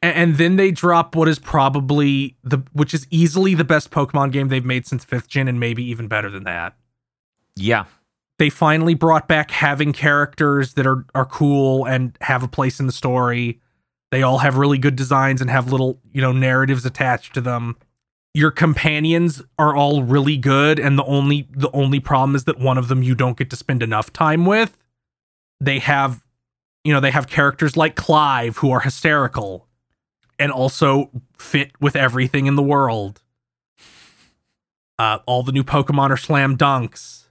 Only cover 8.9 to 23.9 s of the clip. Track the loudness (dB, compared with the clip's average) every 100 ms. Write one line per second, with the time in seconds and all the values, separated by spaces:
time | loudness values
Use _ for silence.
8.9 | 2 4 2 2 -2 0 0 0 0 -2
9.9 | 0 0 2 0 0 0 2 -2 0 0
10.9 | 0 -4 -6 -6 0 2 2 2 0 0
11.9 | -2 -4 -6 -4 -4 -4 -4 -4 -2 -6
12.9 | -4 -2 0 0 -2 -6 -8 _ _ _
13.9 | _ _ -2 0 2 2 2 2 2 0
14.9 | 0 -2 0 2 0 0 0 0 0 -2
15.9 | -4 _ -2 0 2 2 2 2 0 -4
16.9 | -4 -2 -2 -4 -8 -6 -6 -6 -10 _
17.9 | _ _ _ _ 2 2 4 0 2 0
18.9 | 0 0 2 0 -2 -14 0 2 4 2
19.9 | 2 2 2 2 0 2 2 4 2 2
20.9 | 0 2 0 2 0 -4 -4 -4 0 0
21.9 | 0 0 0 2 0 -2 -2 0 0 0
22.9 | 0 0 2 0 -2 -6 -8 -4 -4 -2